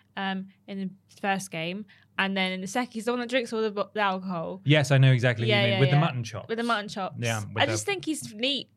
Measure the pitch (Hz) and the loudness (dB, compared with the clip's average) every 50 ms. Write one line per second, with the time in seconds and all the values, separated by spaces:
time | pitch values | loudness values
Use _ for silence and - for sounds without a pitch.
0 | _ _ - 196 196 190 190 190 190 190 - _ _ - 202 196 196 185 190 - | _ _ -10 -6 -4 -4 -4 -4 -6 -10 -14 _ _ -12 -8 -6 -6 -6 -8 -10
1 | _ _ - - - 202 196 190 190 - - 165 160 170 180 208 214 - - - | _ _ -14 -6 -2 -2 0 0 -2 -6 -8 -6 -6 -6 -6 -8 -10 -14 -18 -20
2 | _ _ _ - 190 196 196 196 185 185 185 185 185 190 - 247 247 240 - 220 | _ _ _ -2 -2 0 2 0 0 0 -2 -4 -6 -4 -2 -4 -4 -4 -6 -6
3 | 208 233 240 247 240 233 247 262 233 233 233 220 220 220 196 208 196 196 - 214 | -2 -2 -2 -2 -2 0 0 -2 0 0 -2 -2 -2 -2 -2 -2 -4 -4 -2 0
4 | 208 196 190 190 185 190 185 170 165 175 185 190 - 139 147 151 139 - 143 131 | 0 0 0 -2 -4 -6 -6 -6 -6 -6 -8 -4 2 4 4 4 6 4 6 6
5 | 135 131 131 120 113 127 117 110 117 113 104 104 101 - - - 135 135 139 147 | 8 8 6 6 4 2 2 2 2 2 2 4 4 2 2 4 4 4 6 6
6 | 147 - 127 123 117 - - 98 - - 226 220 240 240 226 208 202 214 - 214 | 4 4 0 -2 -6 -6 -8 -10 -8 -6 -4 -2 0 0 0 0 -2 -4 -6 -6
7 | 185 - 151 117 120 117 113 110 101 101 98 110 - - 110 104 - 403 403 370 | -6 -6 -6 -4 -2 -2 -2 -2 -4 -4 -2 0 0 2 0 -2 -2 -2 -4 -4
8 | - 311 302 - - 233 226 208 240 269 285 240 - - _ | -4 -4 -6 -6 -6 -12 -8 -4 -2 -2 -2 -2 -6 -10 _